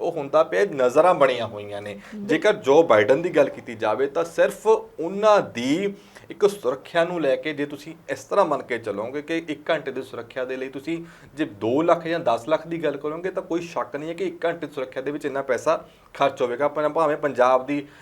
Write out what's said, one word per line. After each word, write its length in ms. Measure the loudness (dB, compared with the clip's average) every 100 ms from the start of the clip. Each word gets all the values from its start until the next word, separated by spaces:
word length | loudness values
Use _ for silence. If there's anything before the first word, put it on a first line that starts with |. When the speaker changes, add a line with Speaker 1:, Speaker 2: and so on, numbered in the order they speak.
Speaker 1:
ਉਹ 120 | -6
ਹੁੰਦਾ 300 | -6 0 2
ਪਿਆ, 220 | 2 2
ਨਜ਼ਰਾਂ 500 | 0 2 4 6 6
ਬਣੀਆਂ 320 | 6 4 4 -4
ਹੋਈਆਂ 360 | -8 -10 -10
ਨੇ। 120 | -10
Speaker 2:
ਬਿਲਕੁਲ। 320 | -12 -14 -10 -2
Speaker 1:
ਜੇਕਰ 260 | 2 2
ਜੋ 300 | 2 4 6
ਬਾਈਡਨ 400 | 8 6 6 4
ਦੀ 80 | 2
ਗੱਲ 180 | 2 2
ਕੀਤੀ 260 | 0 -12
ਜਾਵੇ 320 | -4 -2 0 -2
ਤਾਂ 180 | -2
ਸਿਰਫ 420 | -4 2 0 2 2 2 0 -8
ਉਹਨਾਂ 400 | -6 0 4 4
ਦੀ 540 | 2 -4 -2 0 -2 -6 -14 -20 -18
ਇੱਕ 180 | 0 0
ਸੁਰੱਖਿਆ 560 | 2 -4 -4 -4 -2
ਨੂੰ 160 | 0 0
ਲੈ 160 | 0 0
ਕੇ, 160 | -2
ਜੇ 140 | -4 -6
ਤੁਸੀਂ 280 | -8 -16 -16 -10
ਇਸ 160 | -10
ਤਰ੍ਹਾਂ 220 | -2 0 2
ਮੰਨ 160 | 0
ਕੇ 160 | -4 -6
ਚੱਲੋਗੇ 440 | -4 -6 -6 -8
ਕਿ 160 | -6 -6 -6
ਇੱਕ 220 | -8 -4
ਘੰਟੇ 220 | -4 -4
ਦੀ 100 | -10
ਸੁਰੱਖਿਆ 420 | -10 -12 -10 -8
ਦੇ 120 | -6 -6
ਲਈ 120 | -8
ਤੁਸੀਂ 360 | -10 -8 -8 -8 -20 -14
ਜੇ 100 | -6
ਦੋ 380 | -6 -4 -2 2
ਲੱਖ 240 | 2 2 0
ਜਾਂ 140 | -2
ਦਸ 280 | 0 -2 0
ਲੱਖ 180 | -2 -2
ਦੀ 180 | -4
ਗੱਲ 120 | -4 -4
ਕਰੋਗੇ 340 | -6 -6 -6
ਤਾਂ 120 | -6
ਕੋਈ 180 | -4 -6
ਸ਼ੱਕ 360 | -4 -6 -6 -6
ਨਹੀਂ 120 | -8
ਹੈ 60 |
ਕਿ 100 | -6
ਇੱਕ 220 | -6 -4 -4
ਘੰਟੇ 200 | -4 -6
ਦੀ 60 |
ਸੁਰੱਖਿਆ 280 | -8 -8 -6
ਦੇ 80 | -6
ਵਿੱਚ 140 | -6
ਇੰਨਾ 180 | -4 -4
ਪੈਸਾ 420 | -2 0 0 -2 -4 _ _
ਖਰਚ 280 | -2 0 0
ਹੋਵੇਗਾ। 260 | -2 0 -2
ਭਾਵੇਂ, 220 | 0 -2
ਭਾਵੇਂ 260 | 0 0 0
ਪੰਜਾਬ 500 | -2 2 4 4 2
ਦੀ, 200 | -6 -6 -12